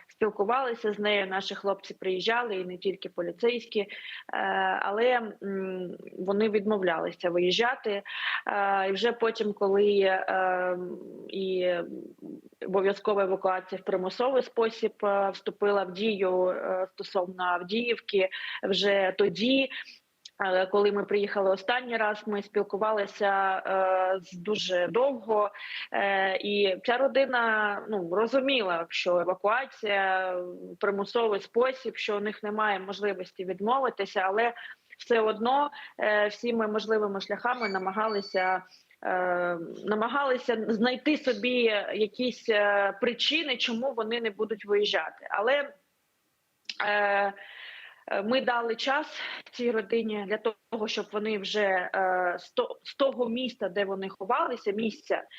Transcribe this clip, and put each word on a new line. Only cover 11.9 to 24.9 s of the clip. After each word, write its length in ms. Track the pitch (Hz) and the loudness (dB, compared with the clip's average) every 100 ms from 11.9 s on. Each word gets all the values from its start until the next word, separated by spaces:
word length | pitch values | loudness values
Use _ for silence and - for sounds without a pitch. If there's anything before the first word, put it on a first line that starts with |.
| - - - - - - _ - | -10 -14 -16 -16 -16 -18 _ -2
обов'язкова 560 | 190 190 196 - 202 | 2 2 2 2 2
евакуація 580 | 190 185 190 185 180 190 | 2 2 2 0 -2 -8
в 40 | |
примусовий 580 | - 196 185 - 247 262 | -2 0 0 0 2 2
спосіб, 500 | 247 - 226 226 220 - | 0 0 0 0 -4 0
е, 260 | 208 202 196 | 0 2 2
вступила 540 | 185 - - 208 202 | -2 -6 0 2 2
в 80 | 185 | 0
дію, 560 | 180 220 202 185 180 185 | -2 -2 2 2 4 2
е, 400 | 180 - 185 185 | 2 -2 -2 -2
стосовно 500 | - 196 196 180 185 | -6 -4 -2 -2 -2
Авдіївки, 840 | 180 175 180 214 240 214 - 202 190 - - - | 0 0 0 -2 0 -2 0 2 2 -2 -10 -6
вже 520 | - 185 202 196 190 185 | -2 0 2 4 2 2
тоді, 520 | 202 170 233 269 262 - - - _ _ - _ | 0 2 2 2 2 -4 -14 -18 _ _ -20 _
е, 220 | 196 185 190 | 0 2 2
коли 260 | 202 208 | 4 4
ми 120 | 202 | 2
приїхали 460 | 196 208 202 208 196 | 0 0 0 0 2
останній 460 | 190 - 247 254 226 | 2 0 -2 -2 -2
раз, 260 | 214 214 - | 0 -2 -4
ми 160 | 202 | -6
спілкувалися, 1200 | 202 208 202 196 214 214 196 - 202 196 190 190 - | -4 -4 -2 -2 0 0 -2 0 0 2 2 0 0
е, 540 | 190 190 185 185 190 | 2 4 4 2 0
з, 120 | 175 | -4
дуже 560 | 180 175 208 180 180 | -10 -4 -2 0 0
довго. 640 | 175 | 2